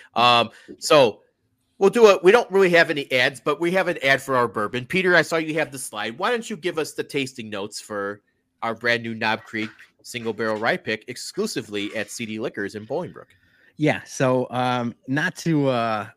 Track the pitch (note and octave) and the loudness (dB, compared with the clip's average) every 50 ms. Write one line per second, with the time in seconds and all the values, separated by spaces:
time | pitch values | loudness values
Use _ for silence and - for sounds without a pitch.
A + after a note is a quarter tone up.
0 | - _ _ A#2 A#2 A#2+ A#2+ A#2 A#2 G#2+ - - - - - - - - D#3+ D3 | -20 _ _ 2 4 6 6 4 2 0 -4 -12 -20 -20 -18 -12 0 4 6 6
1 | C3 A2 - - _ _ _ _ _ _ _ _ _ _ _ - G3 G3 F#3+ A#3+ | 6 4 2 -4 _ _ _ _ _ _ _ _ _ _ _ 0 2 2 6 8
2 | A3+ G#3 F#3+ F#3 E3+ F3+ G#3 B3 G#3+ - F#3 G3 G3 F3+ F3 E3 E3 D3 E3 C#3+ | 8 8 8 8 8 6 6 6 4 2 2 2 4 6 6 6 6 4 2 -4
3 | C#3 - C3+ B2+ B2 C#3+ C#3 A#2 - D3+ D3 D#3 E3+ E3+ F#3 F#3+ F3 E3+ E3+ - | -2 0 2 2 2 2 0 -2 -2 -2 -2 0 0 0 0 0 0 0 -2 0
4 | C3 C3+ C3+ C3 - C3+ C3+ B2+ A#2+ A2+ - A2+ G#2 G2+ - B2 B2+ - - F#3 | 2 2 2 2 2 0 2 2 2 0 0 -2 -4 -2 -4 -6 -6 -2 -2 0
5 | F#3 F#3 F3+ E3 D3+ - E3+ E3 D#3+ D#3 D3+ D#3+ D3+ C#3 C#3 C3 - - - G#2 | 2 4 4 4 4 2 0 -2 -2 -2 -2 -4 -4 -4 -6 -10 -12 -10 -8 -8
6 | G#2+ A2 A#2 C#3+ F#3+ A3 B3 A#3 A3+ - A3 D#3+ D3+ F3 D#3+ D#3 D3 D3+ - - | -8 -8 -6 -4 -4 -2 -2 -4 -4 -8 -10 -8 -6 -6 -4 -4 -6 -6 -6 -10
7 | D3 - - C#3+ C3+ C3 - - A2 A2 G#2 G2+ G2 A2 - - - - A2 G2+ | -10 -6 -4 -4 -6 -6 -8 -12 -12 -10 -8 -8 -8 -10 -10 -14 -12 -10 -8 -6
8 | G2 G2+ G#2 G#2+ _ _ _ _ _ _ _ _ - A#2 A2+ A2+ - A#2+ A#2 A#2 | -6 -6 -8 -10 _ _ _ _ _ _ _ _ -6 -6 -6 -4 -2 -2 -2 -2
9 | A#2 A#2 A2+ A2 A2+ A2 A2 A2 - - - A2 G#2+ A2 - - - _ _ _ | -4 -8 -8 -4 -4 -2 -4 -4 -6 -8 -8 -8 -8 -8 -10 -16 -20 _ _ _
10 | _ - - A#2+ A2+ A2+ G#2+ G#2 A#2 A2 G#2+ G#2 A2 A#2+ F3 F3 - B2+ G#2+ - | _ -14 -14 -8 -8 -8 -6 -4 -4 -4 -4 -2 -2 -2 -2 -2 -4 -6 -6 -6
11 | - - B2 - - - - F3 G#3+ G#3+ - D3 A2+ G#2+ G#2 G#2 G2+ G2+ F#2+ A2 | -8 -12 -14 -14 -14 -10 -6 -6 -6 -6 -6 -8 -8 -8 -6 -6 -6 -6 -6 -8
12 | G#2 - - - A#2+ G#2+ G#2+ G#2+ A2 E3 - A2+ G2+ G2 - G#2+ G#2+ A2 C3+ E3 | -8 -8 -8 -10 -10 -8 -8 -8 -8 -8 -6 -6 -8 -8 -8 -12 -10 -8 -8 -8
13 | F3+ A2 - - - _ _ _ _ _ _ _ _ _ _ - D3+ D3+ A#2+ - | -8 -8 -12 -16 -20 _ _ _ _ _ _ _ _ _ _ -2 -2 -2 -2 -2
14 | - - - - C#3+ B2+ B2+ B2+ B2 - A#2+ B2 B2+ B2+ B2 B2 A#2+ A#2+ - - | -6 -10 -4 -2 0 0 0 0 -2 -4 -4 -4 -2 -2 -2 -2 -4 -6 -8 -10
15 | _ - C3 D3+ D#3 F3+ - - - E3+ D#3+ D3 C#3 C3+ B2+ A#2+ A#2 A2+ A2 G#2+ | _ -6 -4 -4 -4 -4 -6 -6 -4 -2 0 2 2 2 0 0 -2 -2 -2 -4
16 | G2+ A2 - | -6 -10 -14